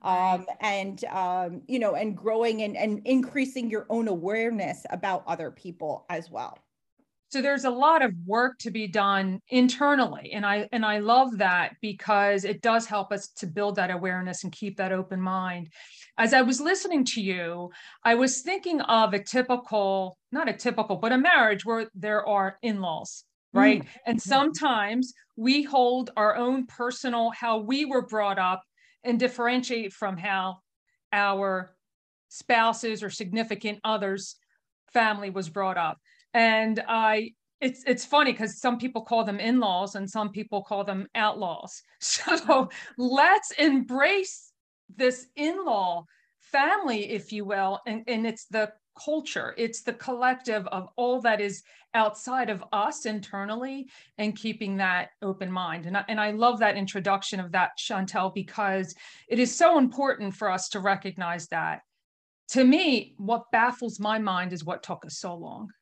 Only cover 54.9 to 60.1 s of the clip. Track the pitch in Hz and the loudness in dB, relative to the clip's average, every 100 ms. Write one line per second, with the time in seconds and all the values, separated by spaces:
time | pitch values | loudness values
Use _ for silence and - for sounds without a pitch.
54.9 | 180 - _ 202 190 185 180 175 165 165 | 0 -4 _ -8 -6 -6 -4 -4 -6 -4
55.9 | 196 196 220 214 214 240 226 214 196 196 | -4 -2 -2 -2 2 2 4 2 2 -4
56.9 | 202 185 196 - 190 180 185 175 - - | -4 0 0 -2 -8 -4 0 0 -2 -6
57.9 | 208 190 202 190 196 196 - 202 190 185 | -4 -4 -2 -4 -4 -10 -4 -2 -2 -4
58.9 | - - - _ 233 247 - 339 330 254 | -10 -20 -20 _ 0 0 4 6 6 4
59.9 | 233 277 | 2 -2